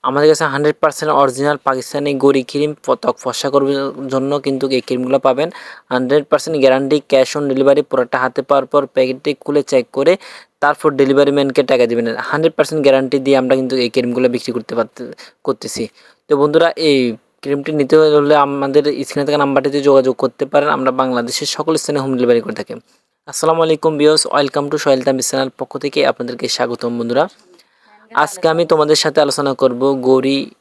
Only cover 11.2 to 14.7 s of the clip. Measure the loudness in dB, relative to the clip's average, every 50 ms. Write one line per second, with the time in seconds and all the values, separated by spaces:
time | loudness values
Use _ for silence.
11.2 | 4 4 2 0 0 0 0 0 2 2 2 2 2 2 0 -2 -2 -2 -4 -6
12.2 | -6 -4 -2 0 0 0 0 0 -2 -2 -2 0 2 4 4 4 2 0 -2 -2
13.2 | 2 2 2 2 2 2 0 0 0 -2 -2 -2 -2 0 -2 -2 -2 0 -2 0
14.2 | 0 0 0 -2 -6 -6 -6 -6 -8 -4